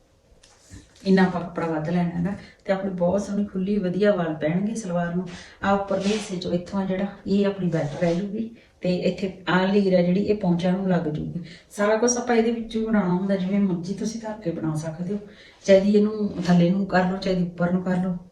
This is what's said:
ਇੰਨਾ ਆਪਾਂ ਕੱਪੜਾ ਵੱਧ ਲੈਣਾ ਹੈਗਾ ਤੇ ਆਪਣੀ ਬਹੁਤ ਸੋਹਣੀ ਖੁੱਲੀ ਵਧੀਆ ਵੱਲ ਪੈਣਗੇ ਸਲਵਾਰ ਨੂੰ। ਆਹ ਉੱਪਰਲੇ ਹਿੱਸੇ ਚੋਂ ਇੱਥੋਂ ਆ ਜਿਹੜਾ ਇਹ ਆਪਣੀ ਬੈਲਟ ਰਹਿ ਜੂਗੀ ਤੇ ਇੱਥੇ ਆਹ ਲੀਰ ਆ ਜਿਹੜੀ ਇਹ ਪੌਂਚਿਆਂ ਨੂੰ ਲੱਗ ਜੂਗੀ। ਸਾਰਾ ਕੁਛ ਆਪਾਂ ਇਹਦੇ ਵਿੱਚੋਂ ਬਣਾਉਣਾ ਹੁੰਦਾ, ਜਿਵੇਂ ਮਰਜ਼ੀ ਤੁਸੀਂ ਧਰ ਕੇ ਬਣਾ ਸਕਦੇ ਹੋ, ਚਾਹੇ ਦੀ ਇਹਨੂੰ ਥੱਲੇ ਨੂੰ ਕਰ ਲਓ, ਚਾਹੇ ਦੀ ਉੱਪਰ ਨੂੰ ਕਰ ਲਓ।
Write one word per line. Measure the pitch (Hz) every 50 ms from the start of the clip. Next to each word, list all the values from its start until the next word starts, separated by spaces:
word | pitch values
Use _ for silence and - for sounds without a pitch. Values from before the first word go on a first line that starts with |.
| _ _ _ _ _ _ - _ _ - _ _ _ - - - - _ _ - -
ਇੰਨਾ | 190 190 190 185
ਆਪਾਂ | 175 - 175
ਕੱਪੜਾ | - - - 160 165 165
ਵੱਧ | 160 156 151 160
ਲੈਣਾ | 175 180 175 175
ਹੈਗਾ | 175 175 175 190 202 - - - - _ -
ਤੇ | - 196
ਆਪਣੀ | 190 196 202 185
ਬਹੁਤ | 175 175 175 190 202
ਸੋਹਣੀ | 208 - 202 208 202
ਖੁੱਲੀ | - - 190 185 190 208 202
ਵਧੀਆ | 180 180 175 185 208 202 202
ਵੱਲ | 180 170 160 156 151
ਪੈਣਗੇ | 151 151 170 190 208 214 233
ਸਲਵਾਰ | - - 185 170 175 175 175 170
ਨੂੰ। | 180 185 175 - - - - - - -
ਆਹ | 196 202
ਉੱਪਰਲੇ | 202 196 - 190 190 190 196
ਹਿੱਸੇ | 214 214 202 - 190 175
ਚੋਂ | - 175 180
ਇੱਥੋਂ | 175 175 - 196 196
ਆ | 190
ਜਿਹੜਾ | 190 185 185 196 - - - - 196
ਇਹ | 196 202 202 196
ਆਪਣੀ | 196 - 175 170
ਬੈਲਟ | 160 156 143 143 139 139
ਰਹਿ | 175 170 170
ਜੂਗੀ | 175 202 202 196 220 226 - - - - _ _ _
ਤੇ | - 180 180 175
ਇੱਥੇ | - 185 185 - 208 185 - - - -
ਆਹ | 170 185 190 196
ਲੀਰ | 196 208 202 190 180
ਆ | 175
ਜਿਹੜੀ | 170 175 180 196 208
ਇਹ | - 208
ਪੌਂਚਿਆਂ | 208 - 180 175 170 - 185 180
ਨੂੰ | 196 196 185
ਲੱਗ | 180 165 165 151
ਜੂਗੀ। | 151 151 156 151 147 175 175 - - - - _
ਸਾਰਾ | - - 202 208 220 220
ਕੁਛ | 240 240 240 -
ਆਪਾਂ | - - 240
ਇਹਦੇ | 226 220 233
ਵਿੱਚੋਂ | 233 233 226 - - 220
ਬਣਾਉਣਾ | 220 220 208 208 185 180 175
ਹੁੰਦਾ, | 185 196 196 196
ਜਿਵੇਂ | 190 180 180 202 202
ਮਰਜ਼ੀ | 202 190 175 165 160 185 196
ਤੁਸੀਂ | - 220 220 - -
ਧਰ | - 214 208 - -
ਕੇ | 170
ਬਣਾ | 160 - 156 160 151
ਸਕਦੇ | - 160 165 156 - 180 180 208
ਹੋ, | 202 - - - - - - - - -
ਚਾਹੇ | - 196 190
ਦੀ | 196 202
ਇਹਨੂੰ | 208 208 208 214 220 214 208 202 175 180 180
ਥੱਲੇ | 170 180 175 175 175
ਨੂੰ | 196 196 202
ਕਰ | - - 180 185 180
ਲਓ, | 190 196
ਚਾਹੇ | - 196 185
ਦੀ | 180 175
ਉੱਪਰ | 175 - - 175 175
ਨੂੰ | 185 180 -
ਕਰ | 190 180 175
ਲਓ। | 185 190 175 - - -